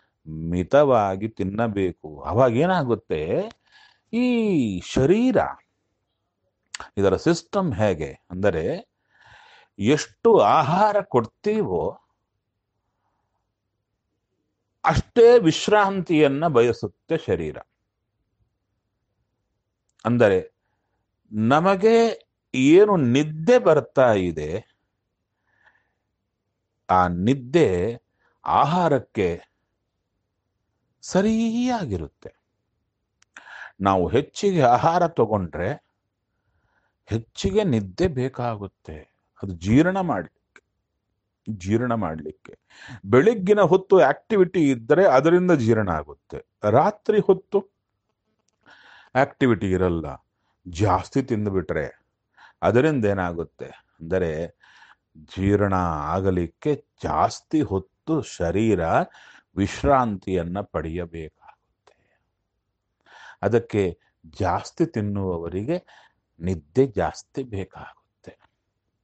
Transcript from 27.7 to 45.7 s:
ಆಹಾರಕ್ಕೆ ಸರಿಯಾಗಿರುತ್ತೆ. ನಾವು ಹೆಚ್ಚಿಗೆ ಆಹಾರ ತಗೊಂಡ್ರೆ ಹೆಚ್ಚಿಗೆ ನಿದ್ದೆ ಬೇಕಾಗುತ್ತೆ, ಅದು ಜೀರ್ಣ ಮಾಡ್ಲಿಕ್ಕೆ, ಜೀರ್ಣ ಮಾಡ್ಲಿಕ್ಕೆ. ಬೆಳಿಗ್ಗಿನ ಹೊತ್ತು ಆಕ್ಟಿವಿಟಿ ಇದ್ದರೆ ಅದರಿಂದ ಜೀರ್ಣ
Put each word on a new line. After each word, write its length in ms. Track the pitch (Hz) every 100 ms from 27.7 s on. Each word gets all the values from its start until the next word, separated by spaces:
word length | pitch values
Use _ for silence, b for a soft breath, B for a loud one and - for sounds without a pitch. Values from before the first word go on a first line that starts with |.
| 90 104 120 _ _ _ _
ಆಹಾರಕ್ಕೆ 840 | - 92 143 180 165 135 - 110 90 85 - _ _ _ _ _ _ _ _ _ _ _ _ _ _ _
ಸರಿಯಾಗಿರುತ್ತೆ. 1300 | - 185 214 220 226 233 247 233 143 92 71 _ - - _ _ _ _ _ _ _ _ _ B B B B -
ನಾವು 240 | 98 95 82
ಹೆಚ್ಚಿಗೆ 540 | 123 156 - 202 175 127
ಆಹಾರ 340 | 120 151 180 165
ತಗೊಂಡ್ರೆ 580 | - 107 107 85 76 95 156 _ _ _ _ _ _ _ _ _ _ _ _ -
ಹೆಚ್ಚಿಗೆ 540 | 110 - - 196 202
ನಿದ್ದೆ 420 | 196 113 98 90 180
ಬೇಕಾಗುತ್ತೆ, 840 | 127 127 127 123 104 98 - - 76 71 _ _ _
ಅದು 100 | 98 87
ಜೀರ್ಣ 400 | 90 127 175 190
ಮಾಡ್ಲಿಕ್ಕೆ, 600 | 180 101 80 _ _ _ _ _ _ _ _ _ _ _ -
ಜೀರ್ಣ 460 | 101 90 113 123
ಮಾಡ್ಲಿಕ್ಕೆ. 580 | 117 87 80 76 - - - _ B B 123
ಬೆಳಿಗ್ಗಿನ 580 | 98 123 196 226 185 208
ಹೊತ್ತು 340 | 170 185 - 190
ಆಕ್ಟಿವಿಟಿ 600 | 139 143 _ 208 180 185 143
ಇದ್ದರೆ 340 | 120 113 156 190
ಅದರಿಂದ 440 | 131 156 180 180 151
ಜೀರ್ಣ 340 | 113